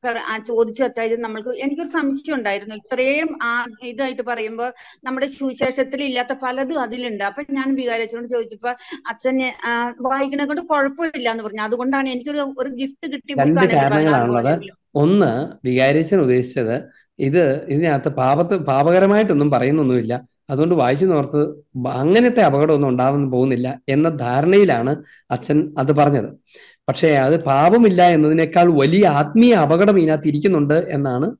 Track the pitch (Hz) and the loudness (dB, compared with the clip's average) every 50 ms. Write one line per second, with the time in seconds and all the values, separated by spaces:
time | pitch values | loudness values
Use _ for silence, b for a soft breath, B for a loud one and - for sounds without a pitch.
0 | - 247 233 233 - - 220 220 214 233 240 220 233 220 214 254 269 247 247 233 | -8 -6 -6 -6 -6 -8 -8 -8 -6 -4 0 0 0 0 0 -4 -4 -4 -2 -4
1 | 226 226 233 233 233 220 214 220 214 247 247 - 269 277 285 311 339 - - 330 | -4 -4 -4 -4 -6 -8 -10 -10 -10 -10 -8 -6 -6 -6 -6 -6 -8 -6 -4 -4
2 | 285 277 269 277 - 320 302 254 220 208 196 208 208 214 214 208 _ - 254 247 | -2 -2 -4 -6 -6 -6 -6 -4 -4 -4 -4 -6 -8 -12 -16 -16 _ -8 -4 -2
3 | 254 269 277 302 330 320 294 - 240 233 233 240 240 233 220 - 254 240 233 220 | 0 0 0 0 -2 -4 -6 -6 -4 -4 -4 -4 -6 -8 -12 -16 -14 -12 -8 -6
4 | 269 262 254 254 233 247 240 226 220 220 226 226 240 254 247 B B B B B | -6 -6 -6 -8 -8 -6 -6 -6 -6 -8 -8 -8 -8 -8 -10 B B B B B
5 | - 254 262 262 269 285 - - 269 262 247 - 277 262 254 285 254 262 285 262 | -10 -8 -6 -6 -6 -6 -6 -6 -8 -6 -6 -4 -4 -4 -2 -2 -4 -4 -4 -6
6 | 285 269 254 247 247 247 262 269 262 254 247 262 277 262 330 302 247 220 226 247 | -6 -4 -4 -4 -4 -6 -6 -6 -6 -6 -4 -4 -6 -6 -4 -6 -6 -6 -8 -8
7 | 247 240 214 202 196 202 196 285 294 - 277 269 262 269 269 254 254 240 226 226 | -8 -8 -6 -6 -6 -6 -6 -8 -10 -8 -6 -6 -4 -2 -2 -2 -2 -4 -4 -4
8 | 226 220 233 233 240 226 247 233 226 - 220 202 226 240 247 B B B B 269 | -6 -6 -8 -10 -8 -6 -6 -6 -6 -6 -10 -10 -8 -8 -8 B B B B -14
9 | B 233 226 - - 262 262 262 262 254 - - - 233 233 233 240 240 233 233 | B -12 -10 -6 -4 -2 -2 -2 -2 -4 -6 -8 -6 -4 -4 -2 -4 -6 -6 -6
10 | 240 254 269 269 277 277 277 277 285 285 294 330 349 349 311 285 277 277 277 285 | -4 -4 -2 -2 -2 -2 -2 -4 -4 -4 -4 -6 -4 -2 0 0 0 -2 -2 -4
11 | 339 320 302 285 247 233 226 226 214 214 214 214 214 214 240 240 247 262 269 269 | -6 -6 -6 -4 -4 -4 -4 -4 -6 -8 -6 -6 -4 -4 -4 -4 -2 -2 -2 -2
12 | 269 262 254 247 240 294 294 294 285 277 277 262 254 277 254 240 269 269 - - | -2 -4 -6 -8 -8 -6 -6 -4 -6 -6 -6 -8 -8 -8 -6 -8 -8 -10 -10 -10
13 | - 294 277 277 - - - - 139 147 160 180 190 180 - 143 139 139 139 151 | -12 -10 -10 -10 -10 -8 -2 0 0 2 2 2 2 2 2 2 2 2 2 2
14 | 156 156 147 127 120 120 120 120 117 135 160 170 - - - _ _ _ - 147 | 2 2 2 2 0 0 0 0 0 -2 -2 -4 -6 -12 -20 _ _ _ -2 0
15 | 147 160 196 208 185 131 113 127 151 - - - - 127 127 127 131 135 143 156 | 2 2 4 4 2 2 0 -4 -6 -8 -10 -8 -6 -2 0 2 2 4 2 2
16 | 160 160 202 190 147 127 123 127 123 127 - 139 117 110 117 143 - b b b | 0 2 2 2 2 2 2 2 0 -2 -4 -4 -4 -2 -4 -6 -6 b b b
17 | b b _ - 139 135 147 180 170 139 135 151 - - 139 147 175 165 147 135 | b b _ -4 -2 0 2 2 2 2 0 -2 -4 -4 -2 0 0 0 0 0
18 | - 147 135 139 127 131 143 156 170 170 202 185 143 139 135 135 143 165 175 185 | -2 -2 -2 0 0 2 2 2 0 0 0 -2 -2 0 0 2 4 4 4 4
19 | 190 196 202 208 220 196 170 143 147 147 143 120 123 131 147 160 147 127 127 123 | 4 4 4 4 2 2 2 2 2 2 2 2 2 2 2 2 2 2 0 0
20 | 113 110 120 123 - _ _ _ _ - 139 131 156 170 175 156 127 120 135 143 | 0 -2 -4 -6 -8 _ _ _ _ -6 -2 0 0 2 2 2 2 2 2 2
21 | 190 185 170 147 135 - - 147 147 - - - _ _ - 131 123 131 127 123 | 2 2 2 0 0 -2 -2 -2 -2 -2 -4 -12 _ _ -10 -8 -6 -6 -4 -2
22 | 135 160 190 226 247 247 247 240 196 151 135 139 151 156 156 143 143 135 123 123 | 2 4 4 4 4 4 4 4 4 4 4 2 2 2 2 2 2 0 0 0
23 | 127 135 143 143 139 131 127 123 131 135 127 120 123 127 143 - - - 135 143 | 0 0 0 0 -2 0 0 0 0 0 0 -2 -4 -6 -6 -8 -6 -2 0 0
24 | 156 165 160 143 120 120 123 139 151 175 190 202 208 175 131 117 117 135 151 147 | 0 0 -2 -4 -4 -2 0 0 2 4 6 6 6 4 2 0 0 -2 -4 -4
25 | b b b b b - 123 120 - - 147 151 - - - - 135 143 147 147 | b b b b b -8 -8 -6 -2 0 0 0 0 -2 -4 -4 0 0 4 4
26 | 147 143 143 127 101 - - _ _ b b b b b b b b - - - | 4 4 2 0 -2 -6 -12 _ _ b b b b b b b b -6 -4 0
27 | - 160 147 139 131 135 160 160 165 139 135 135 151 175 208 240 233 208 180 180 | 2 2 4 4 2 2 2 0 0 0 2 4 4 6 6 6 6 4 6 6
28 | 180 175 170 156 151 151 156 165 160 160 - 180 175 175 165 143 135 147 165 202 | 6 6 6 4 4 4 4 2 0 2 4 4 4 6 4 4 4 4 4 4
29 | 202 175 143 143 147 147 - 226 233 247 233 185 147 143 160 170 208 202 202 190 | 4 4 4 2 0 2 4 6 6 6 6 4 4 4 4 4 4 4 4 4
30 | 165 156 156 147 151 151 147 147 147 202 185 151 147 143 151 165 185 - - 143 | 4 2 0 0 0 0 -2 0 0 2 2 2 2 2 2 0 0 -2 -4 -4
31 | 143 135 123 127 151 214 262 | -2 -2 -2 -2 -4 -4 -6